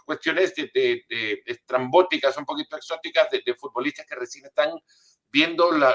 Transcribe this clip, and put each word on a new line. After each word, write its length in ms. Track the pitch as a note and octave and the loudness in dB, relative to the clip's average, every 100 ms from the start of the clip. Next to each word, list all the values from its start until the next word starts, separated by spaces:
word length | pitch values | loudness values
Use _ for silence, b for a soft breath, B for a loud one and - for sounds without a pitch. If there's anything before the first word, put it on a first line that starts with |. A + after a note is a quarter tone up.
Cuestiones 480 | - D3+ D#3+ D#3+ F#3 F#3 | -8 -4 -2 2 0 0
de, 160 | C3+ | -2
de, 300 | C3 B2+ A#2+ _ | 0 2 0 _
de 340 | A2+ A2 G2+ - | -6 -4 -6 -8
estrambóticas, 880 | A#2+ _ B2+ B2+ B2+ F3+ D3+ C3+ C#3 | -12 _ -2 2 4 4 2 0 -2
un 80 | |
poquito 320 | C#3+ D3 D3+ D#3 | -8 -8 -8 -12
exóticas, 540 | - E3 E3 E3 D#3 | -10 -10 -4 0 2
de, 120 | - B2+ | 0 -4
de 80 | |
futbolistas 500 | B2 C#3 B2 C#3 - - | -6 -8 -6 -6 -6 -14
que 100 | C3 | -12
recién 300 | B2 C#3 C#3 | -12 -14 -10
están 240 | - G#3 E4 _ _ _ _ _ | -2 -2 -4 _ _ _ _ _
viendo 400 | C#3 D#3+ E3 F3 | 0 2 4 2
la, 240 | D#3+ C3+ | 4 4